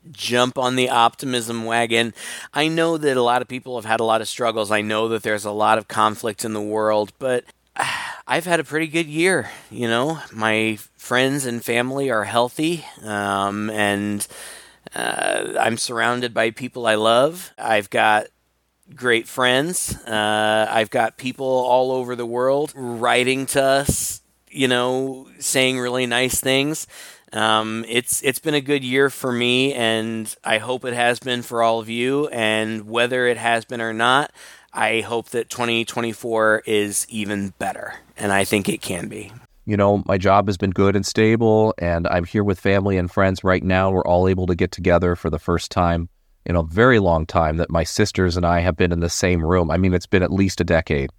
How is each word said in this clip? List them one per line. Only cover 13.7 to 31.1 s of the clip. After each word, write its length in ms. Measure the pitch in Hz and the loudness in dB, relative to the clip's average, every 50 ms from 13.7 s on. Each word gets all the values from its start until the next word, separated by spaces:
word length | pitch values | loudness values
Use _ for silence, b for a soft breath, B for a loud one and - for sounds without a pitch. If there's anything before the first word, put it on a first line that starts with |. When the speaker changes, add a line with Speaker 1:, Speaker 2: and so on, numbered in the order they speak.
Speaker 1:
and, 560 | 107 107 104 101 101 101 104 104 104 104 - B B B B B B B B B B B B - - | -2 0 2 2 2 0 -2 -4 -4 -4 -6 B B B B B B B B B B B B -12 -8
uh, 600 | - 60 58 53 - 50 50 50 - 50 - - - | -6 -4 -4 -2 -2 -2 -2 -2 -2 -4 -4 -2 0
I'm 160 | 113 113 113 | 0 0 0
surrounded 580 | 113 - - 123 117 113 117 123 123 123 120 110 | -2 -6 -6 -2 -2 0 0 0 -2 -4 -4 -2
by 160 | 120 113 117 | -2 -2 -2
people 360 | 110 - 117 123 _ 127 120 | -2 -6 -12 -10 _ -4 0
I 80 | 113 110 | 0 2
love. 560 | 107 110 113 117 120 135 151 165 180 185 - _ - | 2 4 4 4 4 4 2 -2 -8 -16 -18 _ -8
I've 320 | 107 110 113 107 104 - | -2 0 0 0 0 0
got 360 | - 120 110 110 107 107 107 - _ _ _ _ _ _ _ _ _ _ _ _ - | 0 2 4 4 4 2 0 -4 _ _ _ _ _ _ _ _ _ _ _ _ -16
great 340 | - 120 123 117 113 120 - | -4 0 2 2 2 0 -4
friends. 680 | - - 127 123 127 131 147 170 180 - - - - - - | -2 2 2 4 4 4 2 0 -4 -4 -6 -6 -8 -8 -8
Uh, 600 | 120 110 107 107 107 107 107 107 107 110 110 110 110 | -4 -2 0 0 2 2 2 2 2 2 2 2 2
I've 220 | 113 113 110 104 | 0 0 0 0
got 260 | - 123 113 110 _ | 0 0 -2 -2 _
people 300 | - - 127 123 - 135 | -6 -8 -8 -6 -4 -2
all 460 | 131 131 127 123 127 123 127 127 131 | 0 0 0 2 2 2 2 2 2
over 240 | 131 127 127 120 123 | -2 -4 -4 -6 -6
the 100 | 117 120 | -6 -6
world 460 | 117 117 123 123 131 139 143 151 156 - | -6 -2 -2 0 2 2 0 -2 -4 -8
writing 720 | 139 127 120 120 113 117 120 120 123 123 127 131 135 135 | -10 -8 -8 -4 0 2 4 4 4 4 2 0 0 -2
to 160 | - - 139 | 0 0 2
us, 580 | 135 135 135 139 139 135 127 - - - - - _ _ _ _ _ _ | 4 4 4 2 2 0 -2 -2 -4 -6 -8 -10 _ _ _ _ _ _
you 160 | - 156 135 127 | -2 0 0 2
know, 600 | 123 123 123 127 131 131 135 135 131 131 135 - - - | 2 2 0 0 0 -2 -2 -4 -8 -12 -16 -20 -18 -10
saying 400 | - - - 139 131 127 131 127 | -6 -2 2 2 2 2 2 0
really 280 | 123 123 123 127 127 | -2 -2 -2 -2 -2
nice 340 | 120 120 123 131 127 - - | 0 0 0 0 0 -2 -2
things. 460 | - 135 131 135 139 147 156 - - B B B B B B B B B | 0 0 2 2 0 0 -4 -6 -10 B B B B B B B B B
Um, 520 | - 107 110 110 110 110 110 110 110 113 113 110 | -4 -2 0 2 2 2 0 -2 -6 -8 -8 -2
it's, 340 | 117 120 123 - - - | -2 -2 -2 0 -6 -2
it's 180 | - 143 127 - | -2 -2 -4 -2
been 140 | - 160 151 | -4 -2 -2
a 60 | 147 | -2
good 220 | 131 131 147 139 | 0 0 -2 -2
year 260 | 131 123 127 139 139 135 | -2 -2 0 2 2 0
for 200 | - - - 131 | 0 -4 -4 -4
me, 420 | 120 120 120 123 123 127 131 139 143 | -2 0 0 0 2 2 0 0 0
and 600 | 127 117 113 113 110 110 113 113 113 110 - - _ | 0 0 0 0 0 -2 -4 -6 -8 -8 -10 -14 _
I 160 | - - 113 110 | -4 -2 -2 -2
hope 260 | 110 120 127 127 - | -2 -4 -6 -6 -6
it 100 | 127 120 | -6 -2
has 260 | 120 120 120 | 0 0 0